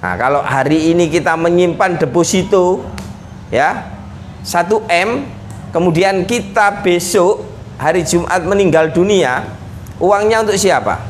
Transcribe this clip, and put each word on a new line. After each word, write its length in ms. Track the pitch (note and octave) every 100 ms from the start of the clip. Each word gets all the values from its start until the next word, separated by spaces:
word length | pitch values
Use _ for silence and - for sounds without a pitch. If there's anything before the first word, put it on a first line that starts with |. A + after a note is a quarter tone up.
Nah, 160 | F2+ F2+
kalau 240 | B2 C#3+
hari 480 | - C3+ C3+ D#3 D#3+
ini 160 | E3+ E3+
kita 320 | D#3+ D#3+ E3
menyimpan 560 | E3+ F3 F3+ E3 F#3+ E3+
deposito, 880 | D#3 D3 E3+ F#3+ - G3 F3+ G3 - - - - - - -
ya, 400 | A#2 D3+ - - - - - - -
satu 400 | - F3 F3 A3 A3
M, 320 | E3+ G3 B3 C#4 - - - -
kemudian 560 | E3 F3 D#3+ F#3+ G3 F#3
kita 560 | A#3 - - G3+ G3
besok 640 | F#3+ F3 F3 G3+ F3 G#3+ - - - -
hari 240 | C#3 F3
Jumat 400 | E3 F3 F3 F#3
meninggal 480 | E3 G3+ F#3+ D#3+ D#3+
dunia, 560 | D#3+ F#3 G3+ C#3+ B2+ - - - - - -
uangnya 400 | F3 G3+ G#3+ A3
untuk 160 | A3 G3+
siapa? 400 | G3 D3 A2+ F2 -